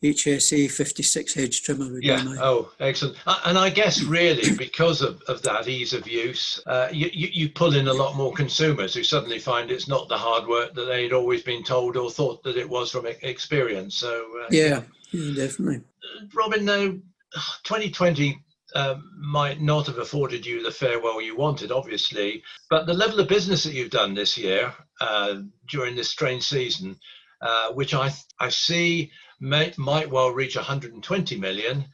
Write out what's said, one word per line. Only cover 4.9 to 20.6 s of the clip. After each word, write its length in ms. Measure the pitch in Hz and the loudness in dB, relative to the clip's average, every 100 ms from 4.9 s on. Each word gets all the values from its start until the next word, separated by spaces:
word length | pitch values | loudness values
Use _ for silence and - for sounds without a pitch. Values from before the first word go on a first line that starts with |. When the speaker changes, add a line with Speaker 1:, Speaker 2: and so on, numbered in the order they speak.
| 151 | 4
Speaker 2:
of, 200 | 131 - - | 0 -2 -6
of 120 | 127 | -4
that 240 | 123 107 120 | -2 -2 -2
ease 240 | 127 117 | -4 -2
of 120 | 123 110 | -4 -4
use, 540 | 117 120 120 - - - | -2 -2 -2 -4 -4 -2
uh, 240 | 127 127 | 0 0
you, 180 | 156 170 | 0 -2
you, 160 | 170 165 | -2 -4
you 180 | 175 151 | 0 -2
pull 260 | - 170 143 | 2 4 4
in 120 | 135 | 4
a 60 | |
lot 220 | 131 135 139 | 2 0 0
more 160 | 135 | -2
consumers 600 | - 135 - 156 143 95 - | 0 0 2 2 2 0 -2
who 80 | |
suddenly 360 | - 117 110 113 | 0 0 0 -6
find 320 | 131 120 117 | -2 -2 -2
it's 160 | 127 - | -4 -2
not 220 | 135 - | -2 0
the 80 | 107 | -2
hard 300 | 117 113 110 | 2 0 2
work 260 | 117 117 | 0 0
that 120 | 123 123 | -4 -2
they'd 280 | 123 120 | 0 2
always 280 | 127 123 120 | 2 2 0
been 200 | 127 117 | -2 -6
told 320 | - 127 123 123 | 0 0 2 0
or 140 | 120 | -2
thought 320 | 113 139 117 | 0 -2 -2
that 140 | 131 123 | -4 -4
it 100 | 110 | -2
was 240 | 123 120 | -2 -2
from 160 | 127 117 | -4 -6
e-, 60 | 113 | -8
experience. 760 | 131 123 - 147 123 98 98 - | -8 -8 -2 0 0 -2 -6 -6
So, 300 | 123 117 113 117 | -4 -6 -8 -10
uh, 40 | 117 | 0
Speaker 1:
Yeah, 300 | 156 156 135 120 _ - | 4 4 2 -4 _ -10
yeah, 220 | 180 147 139 | -6 -4 -2
definitely. 420 | 135 - 185 135 - _ - - | -4 -2 -2 -4 -6 _ -18 -18
Speaker 2:
Uh, 40 | 208 | -8
Robin, 320 | 220 220 214 202 | -2 0 0 2
now, 280 | 202 196 185 - _ _ | 2 0 -2 -12 _ _
<sighs> 320 | 165 - - | -10 -8 -8
twenty 260 | - 214 208 | -4 -2 -2
twenty, 500 | - 180 147 143 139 _ _ _ 147 | 2 2 4 2 -2 _ _ _ -2
um, 360 | 139 135 151 - | -2 -2 -8 -10
might 460 | 147 147 143 147 | -2 0 0 0
not 240 | 151 151 139 | 2 2 2
have 140 | 120 | -4
afforded 440 | 113 147 131 120 101 | -4 -2 -2 -4 -6
you 160 | 117 | -4